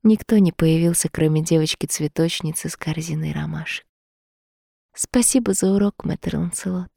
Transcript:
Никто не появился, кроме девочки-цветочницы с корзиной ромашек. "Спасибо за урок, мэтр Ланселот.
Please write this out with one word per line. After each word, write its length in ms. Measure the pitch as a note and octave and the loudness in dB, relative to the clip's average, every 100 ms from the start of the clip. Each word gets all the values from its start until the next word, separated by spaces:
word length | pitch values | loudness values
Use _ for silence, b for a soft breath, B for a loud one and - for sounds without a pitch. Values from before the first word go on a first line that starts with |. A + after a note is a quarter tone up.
Никто 360 | A3 G#3+ - G#3+ | 4 4 4 4
не 120 | F#3 | 4
появился, 580 | - D#3+ D#3+ E3+ E3+ E3 | 4 2 4 2 0 -2
кроме 340 | - D#3 D#3 | 0 2 2
девочки-цветочницы 1300 | D#3+ E3 D#3 - - - D3+ - E3 - D#3+ D#3 - | 2 0 0 -4 -6 -4 -4 0 -2 -2 -6 -8 -10
с 80 | - | -8
корзиной 560 | - D#3 E3 D#3 D#3 | -8 -6 -6 -6 -4
ромашек. 540 | D3 D#3 D#3 D#3+ - _ _ _ _ _ _ _ _ _ _ _ | -6 -6 -8 -8 -12 _ _ _ _ _ _ _ _ _ _ _
"Спасибо 580 | - - B3+ A#3+ C4 A3+ | -10 -2 0 2 2 0
за 200 | F#3+ F#3+ | 0 2
урок, 320 | G3 G3+ - | 2 2 -2
мэтр 320 | - - - D#3 | -6 -4 -4 -4
Ланселот. 540 | F3 - F#3+ F3+ F3+ | -4 -6 -6 -6 -8